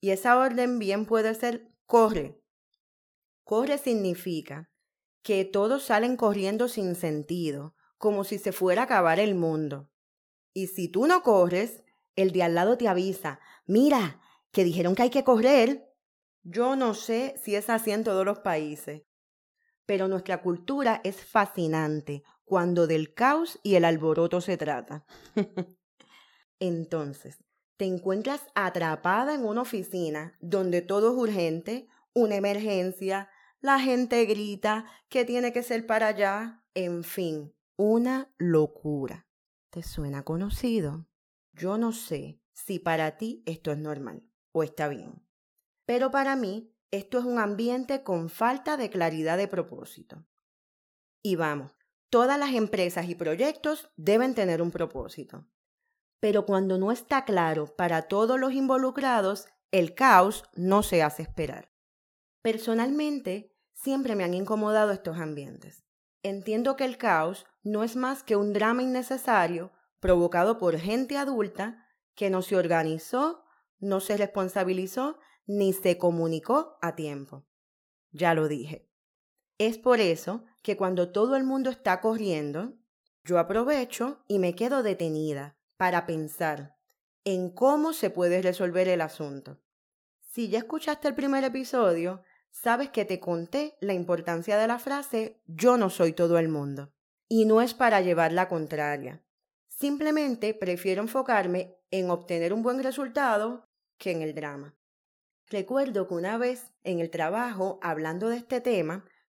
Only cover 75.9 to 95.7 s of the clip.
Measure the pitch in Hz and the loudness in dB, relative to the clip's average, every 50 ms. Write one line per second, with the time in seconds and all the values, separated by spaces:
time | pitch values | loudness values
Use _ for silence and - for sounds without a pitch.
75.9 | 170 175 - 175 170 165 165 165 165 156 - - 247 302 320 - - _ - 170 | 2 2 2 0 2 2 0 -2 -2 -2 -2 0 0 0 0 -2 -6 _ -6 -6
76.9 | 160 170 156 147 143 139 139 - 147 135 - _ _ _ _ _ _ _ _ _ | -4 -4 -6 -8 -8 -10 -12 -14 -18 -20 -20 _ _ _ _ _ _ _ _ _
77.9 | _ _ _ _ - 147 170 165 165 160 156 151 151 131 117 151 156 - - _ | _ _ _ _ -6 -2 2 2 4 4 2 0 -2 -4 -8 -10 -12 -14 -16 _
78.9 | _ _ _ _ _ _ _ _ _ _ _ _ _ - 208 226 226 220 - 254 | _ _ _ _ _ _ _ _ _ _ _ _ _ -2 0 0 0 0 2 4
79.9 | 247 226 214 175 165 156 - 170 196 233 - _ _ _ - - 202 202 190 185 | 4 6 4 4 2 0 -2 -6 -8 -8 -10 _ _ _ -6 -4 -2 0 0 0
80.9 | 185 180 175 175 180 202 214 254 269 269 262 262 269 269 262 262 247 - - 202 | 0 0 0 0 2 2 2 2 2 2 0 0 0 0 -2 -2 -4 -2 -2 0
81.9 | 185 190 - 220 220 220 214 196 170 151 147 147 143 160 208 254 - _ _ _ | 0 0 0 0 0 0 0 -2 -2 -2 -2 -4 -6 -6 -8 -10 -12 _ _ _
82.9 | _ _ _ _ _ _ - - 175 170 170 175 196 220 240 277 302 277 247 240 | _ _ _ _ _ _ -4 0 2 2 2 2 0 0 2 2 0 0 -2 -4
83.9 | - - 240 262 294 - _ - 208 196 185 175 175 - 226 247 277 269 233 214 | -6 -6 -6 -6 -6 -8 _ -2 0 0 2 0 0 -2 -2 0 0 0 0 0
84.9 | 185 180 170 160 156 156 156 156 143 139 139 147 - _ _ _ _ - 185 180 | -2 -2 -2 -2 -2 -2 -2 -2 -4 -6 -8 -12 -16 _ _ _ _ -2 0 0
85.9 | 180 170 175 175 165 160 156 151 - - 175 156 147 143 143 143 _ _ _ _ | 2 0 0 -2 -4 -6 -6 -6 -6 -4 -2 -2 -2 -4 -8 -14 _ _ _ _
86.9 | _ _ _ _ _ _ - 196 190 180 180 175 180 - 247 269 294 302 302 320 | _ _ _ _ _ _ -4 -4 -2 -2 -2 -4 -2 2 4 4 4 4 2 0
87.9 | 320 - - 190 - 175 180 175 175 185 185 180 180 185 190 180 170 185 185 185 | -2 -2 -2 -2 0 2 2 2 2 2 2 0 0 0 0 0 2 2 2 2
88.9 | 180 170 160 156 - - 156 143 139 139 - 139 143 - _ _ _ _ _ _ | 2 0 0 -2 -6 -8 -10 -10 -10 -12 -14 -16 -20 -20 _ _ _ _ _ _
89.9 | _ _ _ _ _ _ - - - 240 233 202 190 226 - - 311 311 - 311 | _ _ _ _ _ _ -20 -12 -8 -6 -4 -2 -2 -2 -2 -4 -6 -6 -4 -4
90.9 | 302 302 - 294 233 - 277 277 269 269 269 262 240 269 262 - - 247 226 185 | -4 -2 -2 -2 -2 -2 0 0 0 0 0 0 -2 -4 -6 -2 0 4 4 4
91.9 | 170 165 170 180 185 190 - _ _ _ _ _ - - - 240 233 240 285 277 | 4 2 0 -4 -6 -8 -12 _ _ _ _ _ -14 -4 0 0 0 0 -2 -2
92.9 | - 220 202 202 190 180 - 175 175 165 170 170 - 277 302 302 - _ - 202 | -2 -2 -2 -2 -2 -4 -4 -4 -4 -4 -4 -4 -4 -4 -4 -6 -6 _ -4 -2
93.9 | 190 175 175 175 175 165 170 175 170 165 170 220 208 208 220 226 233 240 - 269 | -2 -2 -2 0 -2 -2 -2 -2 -4 -4 -2 0 2 2 2 2 0 -2 -4 -4
94.9 | 277 285 277 - - 220 220 220 - _ _ - 165 156 196 247 | -6 -6 -4 -4 -4 -4 -4 -6 -8 _ _ -16 -4 2 4 6